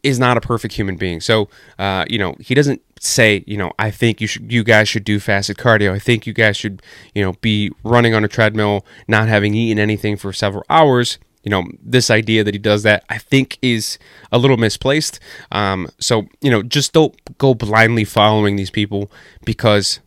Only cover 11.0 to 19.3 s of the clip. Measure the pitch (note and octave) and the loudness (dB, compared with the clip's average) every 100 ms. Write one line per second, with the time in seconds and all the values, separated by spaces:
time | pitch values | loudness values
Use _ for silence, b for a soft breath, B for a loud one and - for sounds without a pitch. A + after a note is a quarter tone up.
11 | A#2+ - _ _ G#2 G2 F2 - - B2 | 0 -6 _ _ -4 -4 -4 -12 0 0
12 | - A2 A2 A2 G#2 G2+ G#2 G#2 G#2+ G#2 | 2 0 2 0 0 -2 0 2 2 0
13 | - A2 - C3+ C3 - B2+ A2+ - - | -2 -12 0 0 0 -4 -2 -2 -4 -10
14 | B B B A#2+ C3+ A#2+ A2+ - C3+ D3 | B B B 0 2 2 0 0 -2 -2
15 | D#3 - B B B G2+ G2+ F#2+ F2 _ | -4 -10 B B B -4 -2 -4 -6 _
16 | - A2+ G2 _ C#3+ A2+ A#2+ D3 C3+ D#3+ | -2 -2 -2 _ 0 0 0 -4 0 2
17 | D3+ _ - - C3+ A#2 G#2 A2 A2+ A#2 | 0 _ -20 -2 0 0 2 4 4 2
18 | G#2 - G#2 G#2+ G#2 G2+ F#2+ - G2+ G2+ | 0 2 4 4 0 -2 -4 -4 -4 -6
19 | G2+ B B | -8 B B